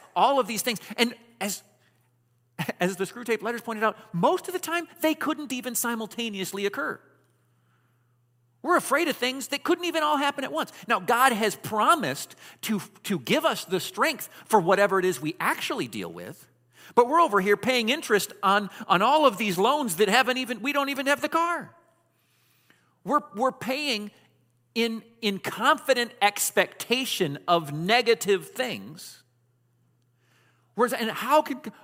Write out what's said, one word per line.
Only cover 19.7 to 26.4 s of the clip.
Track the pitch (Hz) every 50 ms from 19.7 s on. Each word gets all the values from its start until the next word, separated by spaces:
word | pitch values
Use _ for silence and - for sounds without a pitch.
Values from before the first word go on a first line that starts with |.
| 294 302 277 220 165
that | 160 214 196
haven't | 208 254 262 233 254
even, | 254 262 220 247 196
we | 208 285 277
don't | 285 277 277
even | 277 262 269
have | 269 285 262
the | 269 294
car. | 311 330 330 339 349 302 190 117 - _ _ _ _ _ _ _ _ _ _ _ _ _ _ _ _ _ _ _ _ _ _ _ _ _ _
We're, | 180 277 294 294 - -
we're | 196 254 262
paying | - - - 220 262 294 302 285 233 208 208 - - _ _ _ _ _ _ _ _ _ _ _ _
in, | 233 233 233 226 220 - - _ _
in | - 208 196 190
confident | - - - - 220 277 311 - - - 262 247 240 226 - -
expectation | 196 202 202 -